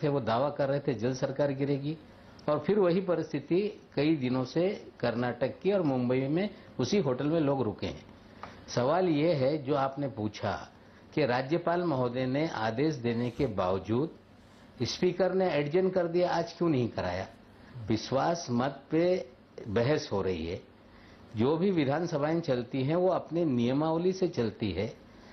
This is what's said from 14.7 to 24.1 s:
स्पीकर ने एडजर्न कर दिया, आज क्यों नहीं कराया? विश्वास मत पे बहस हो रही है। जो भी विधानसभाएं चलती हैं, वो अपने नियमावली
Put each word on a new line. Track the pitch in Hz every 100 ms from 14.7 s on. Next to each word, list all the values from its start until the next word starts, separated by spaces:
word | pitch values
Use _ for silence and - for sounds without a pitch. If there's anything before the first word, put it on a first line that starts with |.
| -
स्पीकर | 117 - 180 175 185
ने | 185 185
एडजर्न | 147 147 175 185
कर | 185 175
दिया, | 170 175
आज | 170 170
क्यों | - 170
नहीं | 139 117
कराया? | - 92 90 95 - - - - 127 107
विश्वास | 110 - 131 151 170 -
मत | 120 135 151 -
पे | 156 175 180 - - - - 113
बहस | 101 120 151 -
हो | 104
रही | 95 87 82
है। | 87 - - - - - - - 107
जो | 120 160
भी | 190
विधानसभाएं | 180 135 143 170 156 147 165
चलती | 165 127 117 135
हैं, | 131 165
वो | 185
अपने | 165 - 165 170
नियमावली | 123 120 139 160 160 180